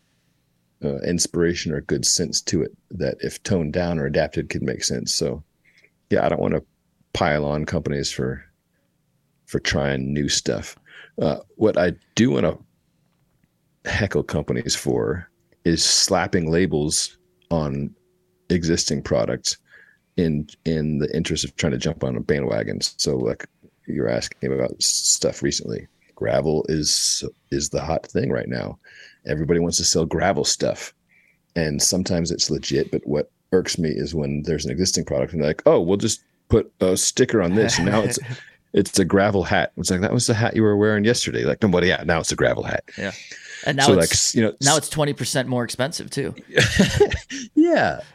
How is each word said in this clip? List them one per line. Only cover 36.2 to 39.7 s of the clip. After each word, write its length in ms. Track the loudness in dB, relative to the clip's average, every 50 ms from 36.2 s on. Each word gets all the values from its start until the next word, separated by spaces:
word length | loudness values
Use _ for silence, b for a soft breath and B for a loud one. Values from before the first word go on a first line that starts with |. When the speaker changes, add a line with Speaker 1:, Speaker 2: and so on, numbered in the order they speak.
| _ _ _ _ _ 2
Speaker 1:
put 220 | 2 2 2 0 _ 0
a 160 | 2 2 2
sticker 440 | 2 0 0 2 2 2 4 4 2
on 120 | 2 2 4
this." 240 | 2 2 2 2 0
And 80 | 2
now 160 | 2 2 2
it's, 160 | 2 0 -2 -4 B -8 -12 B B
Speaker 2:
<laughs> 260 | B B B _ _ 0
Speaker 1:
it's 240 | 0 2 2 2 2
a 60 | 2
gravel 380 | 4 4 4 4 4 4 2
hat. 300 | 2 2 2 2 2 0